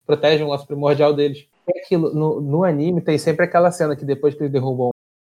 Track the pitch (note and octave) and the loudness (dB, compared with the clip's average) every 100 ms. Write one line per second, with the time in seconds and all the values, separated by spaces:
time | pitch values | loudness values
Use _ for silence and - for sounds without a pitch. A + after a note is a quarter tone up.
0 | - D3 D3+ D#3 D3+ C#3 - C#3+ C#3+ D3 | -2 0 2 2 0 -4 -6 -2 0 4
1 | D3 D3 D3 C3+ _ _ - - - F3 | 2 4 0 -2 _ _ -6 -6 -2 0
2 | D#3+ D#3 D#3 A#2 C#3+ D#3 F#3 C#3+ D#3+ F3 | 0 0 0 -2 -2 0 2 2 0 0
3 | F3 D3+ E3 D#3 F3 F3 F3 E3+ D#3 C#3+ | 0 0 0 0 2 4 2 2 -2 -2
4 | C#3 C#3 D3 C#3+ C#3+ C3+ C3 B2+ B2 - | -4 0 0 0 -2 -2 -2 -2 -4 -4
5 | _ _ | _ _